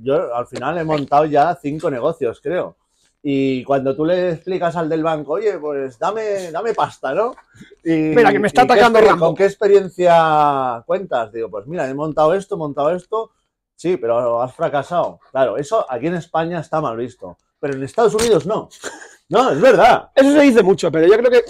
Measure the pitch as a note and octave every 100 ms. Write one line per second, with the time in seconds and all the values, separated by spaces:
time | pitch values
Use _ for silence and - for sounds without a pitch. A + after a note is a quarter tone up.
0 | A#2 D3+ D3+ A#2+ A#2+ B2 C3 E3+ D#3+ D3+
1 | C#3 C#3+ D#3 C#3+ D#3+ E3+ C#3+ D#3 E3+ B2+
2 | C#3+ E3 A#2+ G#2+ C#3+ F3 G2 _ _ _
3 | _ _ D3 C#3 C3+ C3 B2 C#3 C3 C3+
4 | D#3 F3+ F3+ E3 F#3 F#3 F3 E3 D#3+ D#3+
5 | D#3+ D#3 C#3 F3 G#3+ F3 D3+ C#3 C3+ B2
6 | E3+ A3 G#3+ G3 F3 D#3+ A3+ F3+ D3 -
7 | B2+ D#3+ A#3+ - _ _ - _ E3 D#3+
8 | D#3 F#3+ G#3+ - G#3 - B3 A#3 A#3+ A3
9 | G#3+ F3 G#3 D#3+ G3 - G3+ G3 F#3 -
10 | F3 E3+ D#3+ D3+ D3 C#3 B2+ A#2 C#3 F#3+
11 | F3+ B2+ A2+ A2+ A2 G#2 A2+ F3 C3 C#3
12 | D#3 D3+ D#3 G3 F#3 F3+ D3 C#3 D3 F3+
13 | - A3 G#3+ _ _ _ _ _ E3 F3+
14 | A#2 A#2 B2 A#2 A#2+ C#3 E3 C#3+ C3+ F3
15 | A2+ E2+ _ C3 B2 A2 D3+ A3+ - B2
16 | D#3 F3 - D#3+ E3 E3+ - D#3+ C#3+ A2+
17 | B2 - F2+ - _ - C#3+ C3+ C3+ -
18 | A#3 G#3+ A#3 F3 D#3 G3+ - - - -
19 | - _ - G3+ B3+ F3 B3+ F#3 A#3 -
20 | - - C#4 D4 C#4+ A3+ F#3 G3 E3 D#3+
21 | E3+ A3 B3 A#3+